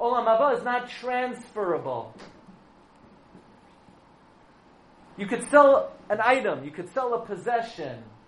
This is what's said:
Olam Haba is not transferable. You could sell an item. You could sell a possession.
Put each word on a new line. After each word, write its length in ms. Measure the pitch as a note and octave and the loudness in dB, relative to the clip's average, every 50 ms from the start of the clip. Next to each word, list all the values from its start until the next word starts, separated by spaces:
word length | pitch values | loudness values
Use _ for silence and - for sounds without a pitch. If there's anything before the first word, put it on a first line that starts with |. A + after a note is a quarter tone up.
Olam 260 | A#3+ A#3+ B3 A#3+ A#3 | -2 0 0 0 2
Haba 320 | A3+ A3 A3+ C#4+ C#4+ B3 A#3 | 2 2 4 4 2 2 0
is 60 | - | -2
not 240 | B3 B3 B3 A#3+ - | -4 -4 -4 -6 -8
transferable. 1200 | - - A#3+ B3+ B3 B3 B3+ B3 A#3 - - - - G#3+ G3 F3 D#3+ C#3 C3 C3+ B2+ A2+ A2+ - - - - - - - - - - - - - - - - _ _ - - - - - - - - - - - - - - - - - - - - - - - - - - - _ _ - - - - - - - - - - - - - - - | -14 -10 -8 -4 -4 -2 -2 -4 -6 -10 -14 -12 -6 -4 -2 -2 -2 -2 -4 -6 -6 -8 -8 -12 -16 -20 -20 -20 -20 -20 -20 -20 -20 -20 -20 -20 -20 -20 -20 _ _ -20 -20 -20 -20 -20 -20 -20 -20 -20 -20 -20 -20 -20 -20 -20 -20 -20 -20 -20 -20 -20 -20 -20 -20 -20 -20 -20 _ _ -20 -20 -20 -20 -20 -20 -20 -20 -20 -20 -20 -20 -20 -20 -12
You 100 | - G3+ | -10 -6
could 220 | G3 B3 A#3 - - | -6 -6 -6 -4 6
sell 420 | C#4+ - - C#4 C#4 - - - - - - - | 8 8 10 10 8 6 4 0 -10 -16 -6 -4
an 80 | G#3 A3 | -2 0
item. 440 | A3 A#3+ C4 B3 G#3+ G3 D3+ C3 C3+ | 4 4 4 4 2 -2 -2 -4 -8
You 80 | D3 | -12
could 200 | - F#3 E3+ - | -10 -10 -12 -6
sell 220 | - C4+ B3+ A#3+ A#3 | -4 -4 -2 -2 -2
a 100 | - - | -4 -4
possession. 800 | - G3+ F3 - A#3 A#3+ A#3 - - - E3+ D3+ C3 A#2 A2+ A2 G#2+ - - - | -6 -10 -8 -4 -2 -2 -2 -2 -4 -10 -10 -10 -10 -10 -12 -16 -20 -20 -20 -20